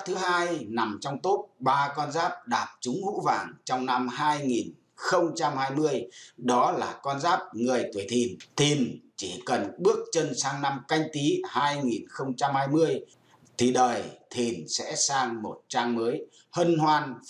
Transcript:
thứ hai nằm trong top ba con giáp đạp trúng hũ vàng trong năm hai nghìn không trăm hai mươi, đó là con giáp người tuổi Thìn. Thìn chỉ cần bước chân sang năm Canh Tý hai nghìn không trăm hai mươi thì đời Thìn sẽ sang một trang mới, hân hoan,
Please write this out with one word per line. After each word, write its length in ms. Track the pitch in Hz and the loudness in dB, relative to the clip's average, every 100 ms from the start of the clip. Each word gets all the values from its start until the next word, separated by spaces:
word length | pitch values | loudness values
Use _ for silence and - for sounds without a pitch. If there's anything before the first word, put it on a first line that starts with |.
thứ 100 | 180 | 0
hai 520 | 185 185 175 175 165 104 | -2 0 0 0 -2 -4
nằm 300 | 117 110 98 | -2 -2 -2
trong 180 | 139 131 | -6 -4
top 280 | 185 196 - - | 0 0 -2 -4
ba 340 | 131 143 143 151 | 2 2 2 -2
con 160 | 147 | -2
giáp 360 | 156 170 175 120 | 0 0 -2 -2
đạp 200 | 117 - - | -2 -2 -8
trúng 220 | 123 160 | -6 -4
hũ 200 | 196 - | -4 -2
vàng 280 | 147 110 87 - | 0 0 -2 -10
trong 220 | - 127 127 | -4 -2 0
năm 220 | 127 127 | 0 0
hai 380 | 123 151 147 135 | -2 0 0 0
nghìn 260 | 117 87 - _ | 0 -2 -10 _
không 400 | - - 185 170 | -8 0 2 2
trăm 220 | 147 151 139 | 0 -2 0
hai 140 | 139 | -2
mươi, 380 | 135 151 131 - - - - | 0 0 0 -6 -14 -20 -6
đó 360 | 120 123 151 | 2 4 4
là 260 | 127 98 - | 2 -4 -4
con 180 | 139 139 | -4 0
giáp 200 | 170 190 - | 2 2 0
người 360 | 110 120 127 104 | -2 0 2 0
tuổi 120 | 101 101 | -4 0
Thìn. 280 | 120 120 - - - | 0 0 -4 -8 2
Thìn 440 | 143 147 113 - - - | 2 4 0 -2 -14 -12
chỉ 260 | 92 90 - | -10 -8 -2
cần 240 | 127 - - | -2 -2 0
bước 200 | 180 220 - | 2 2 0
chân 260 | 170 147 127 | -2 -2 -2
sang 240 | 139 143 | -4 -2
năm 180 | 143 127 - | -4 -4 -2
Canh 140 | 160 156 | -2 0
Tý 300 | 143 143 180 - | 0 0 0 0
hai 340 | 127 143 143 | 0 0 0
nghìn 260 | 131 110 - | 0 -2 -6
không 280 | - 135 123 | -8 -6 -2
trăm 180 | 135 | 0
hai 140 | 139 139 | 0 2
mươi 360 | 156 156 135 - _ _ _ _ - | 4 4 2 -6 _ _ _ _ 0
thì 140 | 123 | 2
đời 300 | 127 123 110 85 - - | 4 4 2 -4 -12 -10
Thìn 380 | 123 120 90 78 | -4 -2 -2 -6
sẽ 260 | - 107 156 | -6 -4 -2
sang 460 | - 135 123 113 | 0 0 -2 -4
một 200 | 101 - - | -8 -10 -6
trang 260 | 123 120 | -2 0
mới, 320 | 117 113 151 - _ _ | 0 0 -2 -6 _ _
hân 280 | 175 170 165 | 0 2 4
hoan, 360 | 156 151 143 117 | 4 4 2 -10